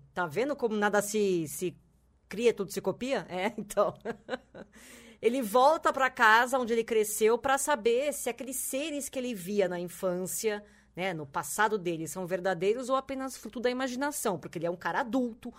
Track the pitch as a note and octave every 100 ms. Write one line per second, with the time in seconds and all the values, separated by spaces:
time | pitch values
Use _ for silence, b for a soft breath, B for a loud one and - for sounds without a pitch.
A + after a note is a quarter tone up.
0 | - - F3 C#3 C#4 C#4 A#3 G#3+ G#3 G3+
1 | G3+ G#3+ G3+ F3+ D3+ - F3+ - _ _
2 | _ _ - F#3 A#3+ G#3+ F#3 F#3+ F#3+ -
3 | B3 B3 E3 F3+ G3 A3+ F3 - - -
4 | G#3+ A3+ - B3+ _ - G3+ B B B
5 | B B A3 C4 G#3+ A#3+ C4+ D#4+ D#4+ C#4
6 | B3+ B3+ A3+ A3 B3 B3+ A#3 A#3 A3+ A3+
7 | G#3 - G#3+ A#3 C4+ C4+ - C#4+ A3+ A#3+
8 | D4 - B3 A#3 B3+ C4 - C4+ D#4+ C#4+
9 | C4+ C4+ B3 G#3+ F3 G#3 F3+ F3 F3 -
10 | F#3 F3+ F#3 - A3 G#3 G#3 b b -
11 | F#3+ E3 C#3 E3+ D3+ - G#3+ G#3 F3 D#3+
12 | D#3+ F#3 F3 F3+ F#3 F3 F#3+ A#3 B3 C4+
13 | C4+ C4+ C4+ - A3 B3 A#3+ B3 C4+ B3
14 | C#4+ D4 A3+ F3 E3+ F3 E3+ F3 F3 F3
15 | C4 C4 B3 A3+ A#3+